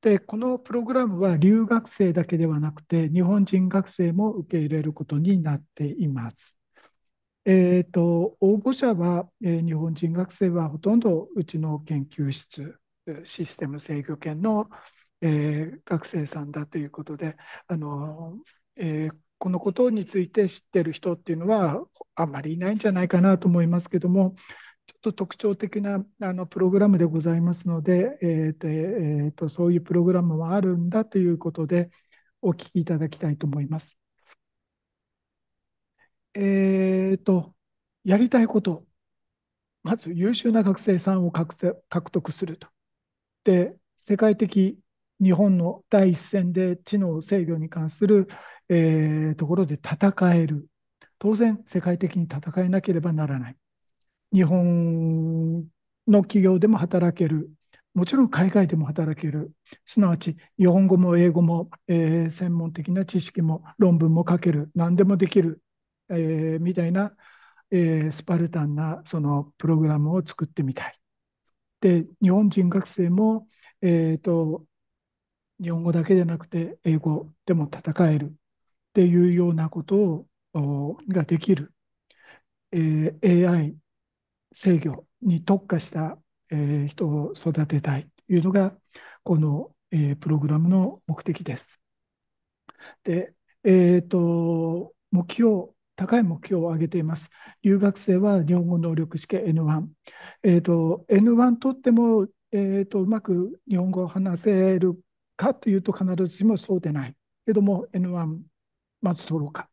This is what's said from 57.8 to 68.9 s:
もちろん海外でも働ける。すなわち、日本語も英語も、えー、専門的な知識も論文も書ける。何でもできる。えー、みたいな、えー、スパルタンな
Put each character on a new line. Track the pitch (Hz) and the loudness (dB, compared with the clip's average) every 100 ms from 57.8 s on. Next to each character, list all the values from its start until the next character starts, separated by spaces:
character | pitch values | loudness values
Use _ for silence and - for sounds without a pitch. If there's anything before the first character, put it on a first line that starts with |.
| _ | _
も | - 175 | -4 0
ち | 269 | 2
ろ | |
ん | 254 | 2
海 | 147 185 | 2 2
外 | 202 180 | 2 2
で | 160 | 0
も | 139 | -2
働 | 156 156 151 | -4 -4 -4
け | 156 | -6
る。 | 151 147 _ _ - - | -6 -8 _ _ -20 -4
す | - | 0
な | 196 | 2
わ | 170 | 0
ち、 | - 156 _ - | -4 -10 _ 2
日 | 180 | 4
本 | 180 190 | 6 4
語 | 185 | 4
も | 180 175 | 4 4
英 | 175 | 4
語 | 165 | 4
も、 | 170 170 165 - - | 2 0 -4 -12 -2
え | 170 165 165 165 | 0 2 0 -2
ー、 | |
専 | 160 180 170 | -4 -4 -2
門 | 165 | -4
的 | 165 156 | -8 -4
な | 180 190 | -4 -2
知 | 190 | -4
識 | - - | -4 -2
も | 160 160 - - | -2 -2 -8 2
論 | 190 170 | 4 4
文 | 160 | 4
も | 160 170 | 2 2
書 | 170 | 0
け | 175 | 0
る。 | 151 151 - | -2 -2 -2
何 | 170 180 | 0 2
で | 190 | 4
も | 196 | 2
で | 180 | 2
き | 208 | 2
る。 | 165 160 _ _ _ _ _ | 0 -4 _ _ _ _ _
え | 175 160 160 160 160 | -4 -2 -2 -2 -2
ー、 | |
み | 170 | -2
た | 185 165 | -2 -2
い | |
な、 | 180 208 _ _ _ _ _ _ | -2 -2 _ _ _ _ _ _
え | 185 165 160 156 | 0 2 0 -2
ー、 | |
ス | 151 | -6
パ | - 170 | -2 -2
ル | 165 | 0
タ | 170 151 | -2 -4
ン | 147 | -2
な | 160 | -4